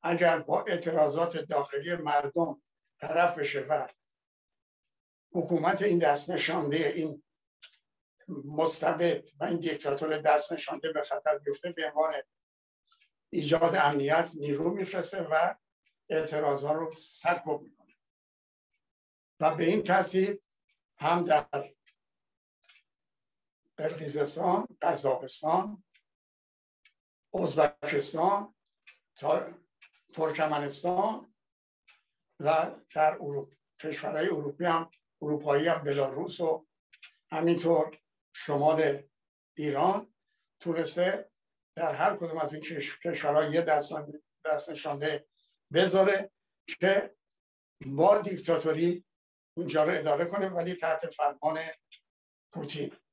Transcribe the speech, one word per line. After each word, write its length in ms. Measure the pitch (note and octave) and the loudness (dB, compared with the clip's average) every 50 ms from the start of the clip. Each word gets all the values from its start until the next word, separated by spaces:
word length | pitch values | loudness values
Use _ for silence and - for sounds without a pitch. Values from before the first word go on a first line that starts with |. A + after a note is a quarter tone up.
اگر 380 | - D#3+ F3 E3+ F3 E3+ E3+ D#3 | 0 0 0 4 4 4 4 4
با 240 | D3+ - D#3+ F#3+ G3+ | 0 -2 -2 -2 0
اعتراضات 720 | G#3+ G#3 E3+ - E3 D#3+ D#3+ D3+ D3 C#3 D#3+ E3+ E3+ E3+ E3 | -2 -4 -2 -2 -2 2 4 4 4 4 0 -2 -2 -2 -6
داخلی 580 | D3+ D3+ E3+ C#3+ C#3+ - - C#3 D3 E3+ F3 | -6 -2 -2 -2 -2 -2 -6 -6 -4 -4 -6
مردم 640 | D#3+ D3+ D3 D3 C#3+ C#3+ C#3+ - E3+ E3+ - C#4+ - _ - _ _ _ _ _ _ | -6 -4 0 0 0 0 0 0 0 0 0 -2 -10 _ -20 _ _ _ _ _ _
طرف 380 | - D#3 D#3+ E3 F3 F3 E3+ D#3+ | -8 -2 2 2 2 2 2 0
بشه 220 | - - - C#3 | -2 -2 -2 -4
و 280 | C3 C3+ D#3 C#3+ D3 - - _ _ _ _ _ _ _ _ _ _ _ _ _ _ _ _ _ _ _ _ _ _ _ _ _ _ _ - | -2 0 0 -2 -2 -4 -12 _ _ _ _ _ _ _ _ _ _ _ _ _ _ _ _ _ _ _ _ _ _ _ _ _ _ _ -4
حکومت 480 | F3+ E3 - F3 D#3+ D3+ F3 G3 F#3+ | -4 -2 0 0 0 2 2 0 2
این 180 | F#3 G#3 F3+ F3 | 2 2 2 4
دست 300 | E3 D3 D3 C#3+ - - | 4 4 2 2 0 -2
نشانده، 480 | F3+ D3+ - - E3 E3 D3+ C#3+ C#3+ D#3+ | -2 0 0 0 0 0 0 0 0 0
این 460 | E3 C#3+ C#3+ - D#3 D#3 C#3 - _ _ _ _ _ _ _ _ - - _ _ _ _ _ _ _ _ _ _ - - F3 C#3+ C3+ | 0 0 -2 -2 -4 -6 -6 -10 _ _ _ _ _ _ _ _ -20 -20 _ _ _ _ _ _ _ _ _ _ -16 -12 -12 -12 -10
مستبد 800 | C#3+ D3+ D3+ D#3+ - - - D#3+ E3+ E3 - F3 E3+ D3+ - - - _ _ | -8 -2 0 2 2 2 2 2 0 0 2 2 2 0 0 -4 -12 _ _
و 40 | - | -4
این 160 | - E3+ E3 | -2 -2 -2
دیکتاتور 580 | C#3+ E3 D3+ - - C#3+ C#3 C#3+ D#3 D#3 D#3 D3+ | -2 -4 -6 -4 -4 -4 -4 -2 -2 -4 -4 0
دست 360 | D3+ D3+ D3+ D3+ D3 - E3+ | 2 4 4 4 2 0 -4
نشانده 380 | - - - D3+ C#3+ D3+ D#3+ D#3 | -4 -6 -8 -8 -6 -6 -4 -4
به 100 | D3+ D3 | -4 -4
خطر 340 | - D#3 D3+ - D#3 D3+ C#3+ | -4 -6 -4 0 0 -2 0
بیفته، 340 | D3 D3 C#3 - - F3 | -2 -6 -6 -4 -6 -10
به 140 | E3+ E3 D#3+ | -6 -4 -6
عنوان 280 | D3+ D3+ D3+ D#3+ D#3+ D3+ C#3 - _ _ _ _ _ _ _ _ _ _ _ _ _ - _ _ _ _ _ _ _ | -4 0 0 0 0 0 -6 -10 _ _ _ _ _ _ _ _ _ _ _ _ _ -20 _ _ _ _ _ _ _
ایجاد 460 | - E3+ D3 C#3+ D#3+ D#3+ E3+ E3+ E3 | -4 -2 2 2 4 4 4 4 4
امنیت 540 | - D3+ D3 D3 C#3+ C#3 C#3+ D#3 E3 E3+ E3 - | 4 4 4 4 2 2 2 4 2 2 0 -4
نیرو 400 | D#3 C#3+ D3 C#3+ C#3 D#3+ E3+ G3+ | -8 -4 -2 -2 0 0 -2 -2
می‌فرسته 480 | G3+ F#3 F3 - F#3 E3+ - - F#3+ - - | -2 -4 -4 -4 -4 -4 -4 -4 -6 -4 0
و 240 | D#3 D#3 E3+ F3+ - _ _ _ _ _ _ _ _ _ _ _ | 2 2 2 2 0 _ _ _ _ _ _ _ _ _ _ _
اعتراضا 600 | D#3 D#3+ D#3 D#3 D3+ D3+ D3+ C#3+ C#3+ C3+ C3+ D3 | -2 -2 -2 -2 -2 0 0 0 0 0 0 -2
رو 200 | D3+ D#3+ E3 D#3+ | -2 -2 -2 -6
سرکوب 680 | - - - - - - - E3+ F3 E3+ - D#3+ D3+ - | -8 -10 -12 -10 -10 -2 0 0 0 0 0 -6 -6 -6
می‌کنه 320 | - - _ _ _ _ _ _ _ _ _ _ _ _ _ _ _ _ _ _ _ _ _ _ _ _ _ _ _ _ _ _ _ _ _ _ | -6 -14 _ _ _ _ _ _ _ _ _ _ _ _ _ _ _ _ _ _ _ _ _ _ _ _ _ _ _ _ _ _ _ _ _ _
و 160 | - D#3 D#3 | 0 0 2
به 80 | D3+ E3 | 2 2
این 200 | E3 F#3+ G#3+ - | 2 2 2 2
ترتیب 580 | - F3+ G3 F#3 - - F#3+ F#3+ G3+ G#3 - _ _ - _ _ _ _ _ _ _ _ _ | 2 2 2 2 2 2 2 2 2 0 -6 _ _ -20 _ _ _ _ _ _ _ _ _
هم 280 | D3 D3+ E3+ F3 E3+ | 0 2 2 2 2
در 480 | - D#3 D3+ D3 - - C#3 C#3+ C#3+ - _ _ _ _ _ _ _ _ _ _ _ _ _ _ _ _ _ _ _ - - _ _ _ _ _ _ _ _ _ _ _ _ _ _ _ _ _ _ _ - | 4 4 2 2 0 -6 -6 -6 -8 -16 _ _ _ _ _ _ _ _ _ _ _ _ _ _ _ _ _ _ _ -20 -20 _ _ _ _ _ _ _ _ _ _ _ _ _ _ _ _ _ _ _ -4
قرقیزستان، 880 | D3+ D#3+ - D#3+ D#3+ C#3+ - A4 - - - D#3 F#3+ F3+ F3+ - - - - _ | -4 -4 -4 -4 -8 -6 -2 -2 -2 -2 -2 0 0 2 2 2 0 -4 -8 _
قزاقستان، 1000 | - E3+ E3 C#3 C#3 C3+ C3 B2+ C3 C3 - - - D#3 E3 F#3+ F#3+ G#3 G#3 - _ _ _ _ _ _ _ _ _ _ _ _ _ _ _ _ _ _ _ _ _ - _ _ _ _ _ _ _ _ - | 0 0 0 2 0 0 0 0 -2 -6 -8 -4 0 2 2 2 2 -2 -8 -14 _ _ _ _ _ _ _ _ _ _ _ _ _ _ _ _ _ _ _ _ _ -20 _ _ _ _ _ _ _ _ -6
ازبکستان، 1200 | F#3+ F3+ D#3+ C#3 D#3 D3+ D3 - _ - D3 - C#3+ C#3 - - D#3+ E3 F#3+ G3+ G3+ G#3 A3 _ _ _ _ _ _ _ - - _ _ _ _ | -4 -2 0 2 4 2 2 2 _ -6 -2 -2 -2 -2 -2 0 2 2 2 2 2 -2 -6 _ _ _ _ _ _ _ -20 -20 _ _ _ _
تا-، 380 | - C3 D3 D#3 D#3 - - - - _ _ _ _ - - _ _ _ _ - | -6 0 0 0 0 0 -6 -14 -18 _ _ _ _ -20 -20 _ _ _ _ -6
ترکمنستان 1200 | - D#3+ D#3 D#3 D3+ D#3 D3+ D3+ D3 C#3+ C#3+ C#3+ - - F3 F3+ F3+ G3 A3 A3+ - - _ _ _ _ _ _ _ _ _ _ _ _ - - _ _ _ _ _ _ _ _ _ | -2 -2 -2 0 0 0 0 0 0 -2 -4 -6 -4 -2 -2 0 2 0 0 -2 -4 -10 _ _ _ _ _ _ _ _ _ _ _ _ -20 -20 _ _ _ _ _ _ _ _ _
و 320 | D3 D3 D#3+ D#3+ D#3 - - - _ _ - | 0 2 2 2 2 0 -4 -14 _ _ -2
در 180 | D3+ D#3 D#3 D3+ | 2 2 2 2
اروپا، 420 | - - C#3+ C#3+ C#3 C#3 - _ _ _ _ _ _ | 0 -6 -6 -6 -6 -8 -8 _ _ _ _ _ _
کشورهای 480 | - D#3 D3+ - - - D#3 D#3 D#3+ F#3 | -10 -8 -6 -6 -6 -4 -4 -2 -2 0
اروپی 380 | E3+ D3+ D3 C#3+ C#3+ - F3 | -2 -2 -4 -6 -6 -2 0
هم، 240 | F3 E3 E3 E3 - _ _ _ _ _ _ | 0 0 0 -2 -4 _ _ _ _ _ _
اروپایی 460 | D#3 D3 D3+ C#3+ D3 D3+ C#3+ C#3+ D3+ E3+ | -4 -2 -2 -2 0 2 2 2 4 2
هم، 160 | E3 D#3 C#3+ | 0 0 0
بلاروس 560 | C#3+ C#3 C#3 C3+ C3+ C3 C#3 F3+ F3+ - - | -2 0 0 0 -2 -2 -6 -6 -6 -4 -2
و 280 | F3 D#3+ D#3+ D#3+ - _ _ _ _ _ - _ - - _ _ _ _ | 0 0 -2 -2 -4 _ _ _ _ _ -20 _ -20 -20 _ _ _ _
همینطور 640 | - D#3+ E3 E3+ E3+ D#3+ - E3 E3+ D#3 D3+ D#3+ - - _ _ _ _ _ _ _ | -4 0 2 2 2 4 4 4 4 4 4 0 -4 -16 _ _ _ _ _ _ _
شمال 680 | - - - D3 C#3 C#3+ D#3 - D#3 D#3+ C#3+ C#3 C#3 - _ _ _ _ _ _ _ _ _ _ - | -8 -4 -2 0 2 4 4 4 4 4 2 2 0 -6 _ _ _ _ _ _ _ _ _ _ -6
ایران 560 | D3+ D3+ C#3 C#3 D#3+ F#3 G3 G#3 - - _ _ _ _ _ _ _ _ _ _ | -4 -2 0 2 2 2 2 2 -4 -8 _ _ _ _ _ _ _ _ _ _
تونسته 720 | - E3+ D#3+ E3 E3 D#3 - E3+ F3+ F#3 G3+ G3+ - _ _ _ _ _ _ _ _ _ _ | -6 -4 -2 -2 -2 -2 0 0 0 0 0 -4 -6 _ _ _ _ _ _ _ _ _ _
در 200 | D#3+ E3 D#3+ C#3 | -4 -4 -2 0
هر 200 | C3+ D#3+ G3+ G#3 | 2 0 0 0
کدوم 220 | G#3 F3 E3 D#3+ E3 | 0 -6 -6 -4 -4
از 160 | D#3 D3+ D#3 | -4 -4 -4
این 100 | D3+ D3+ | -8 -8
کش-، 360 | D3+ E3 D3 C#3+ - - - | -8 -8 -6 -8 -8 -10 -6
کشورها 440 | - E3+ D#3+ - - D3 C#3+ D3+ D#3 | -6 -4 -4 -2 0 2 2 4 2
یه 180 | D3+ D3 E3 | 2 2 0
دستان-، 640 | E3+ D#3 D#3 D3 C#3+ - D#3+ D#3 D3 D3 D3 - _ _ _ _ _ | 2 4 2 2 2 0 -4 -8 -10 -10 -14 -18 _ _ _ _ _
دست 240 | D#3+ D3+ D3 - - | -2 -2 -2 -2 -6
نشانده 580 | D#3 C#3 - D#3 C#3+ C#3 D3 D3+ D3+ - - _ _ _ _ _ _ _ _ _ C#3+ | -8 -8 -6 -6 -4 -2 -2 -4 -4 -4 -8 _ _ _ _ _ _ _ _ _ 2
بذاره 580 | D#3+ F#3+ F#3+ F3+ F#3+ F#3+ G3 G3+ G3 G#3 - _ _ _ _ _ _ _ - - - | 4 4 4 6 6 6 6 4 2 0 -4 _ _ _ _ _ _ _ -14 -6 0
که 360 | - F#3+ G3 F#3+ - - - _ _ _ _ _ _ _ _ _ _ _ _ _ - | 2 4 4 4 2 -2 -12 _ _ _ _ _ _ _ _ _ _ _ _ _ -12
با 320 | C3+ C#3 C#3+ D#3+ G3 G#3 G#3 | -8 0 4 6 6 6 6
دیکتاتوری 880 | G3 G3+ F#3+ - - - E3 D#3 D3+ D#3+ D#3 D#3 E3+ F3 F3 F3 _ _ _ _ _ _ _ _ _ _ _ - | 4 -2 -6 -6 -2 0 0 0 2 0 0 2 2 0 0 -2 _ _ _ _ _ _ _ _ _ _ _ -8
اونجا 260 | E3+ C#3+ D3+ D#3 D3+ | -6 -2 2 2 2
رو 80 | D#3 | 4
اداره 340 | F#3 D#3 D3 D#3 D3 C#3+ E3+ | 2 0 0 0 0 0 0
کنه، 240 | E3+ F#3 G3+ F#3+ F#3+ | -2 -2 -2 -2 -2
ولی 260 | F3+ F3 D#3+ F3 F3+ | -2 -4 -4 -4 -6
تحت 340 | - - D#3+ D#3+ D#3+ - E3 | -4 -2 -2 -2 -2 -4 -8
فرمان 500 | - - D3 C#3+ C#3+ - - D#3 D#3+ D#3+ D#3+ D#3+ D#3+ _ _ _ - - _ _ _ _ _ _ _ _ _ _ | -4 -2 -2 -2 -2 -2 -4 -2 -2 -2 -6 -8 -12 _ _ _ -20 -20 _ _ _ _ _ _ _ _ _ _
پوتین. 440 | - E3+ - - D3+ D3+ - - - - _ _ | -12 -10 -8 -8 -6 -6 -6 -8 -8 -16 _ _